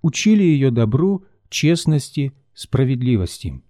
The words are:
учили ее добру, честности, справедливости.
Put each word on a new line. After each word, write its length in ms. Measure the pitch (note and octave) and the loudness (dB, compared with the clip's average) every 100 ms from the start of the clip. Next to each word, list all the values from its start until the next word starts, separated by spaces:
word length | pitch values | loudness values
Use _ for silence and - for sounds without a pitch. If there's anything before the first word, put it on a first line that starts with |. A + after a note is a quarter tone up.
учили 420 | E3 - G#3 G#3+ | -2 0 2 4
ее 280 | F#3 D3 C3+ | 4 4 2
добру, 540 | A#2 A2+ B2+ F#3 G3 - _ _ | 2 0 2 0 -2 -8 _ _
честности, 840 | - D3 E3 - D3+ - - C#3 _ _ | -2 0 0 0 -2 -2 -6 -6 _ _
справедливости. 1080 | - - A#2+ C3 C3 B2 A2+ F2 - - C2 _ | -20 -6 -2 0 0 0 0 -2 -6 -12 -12 _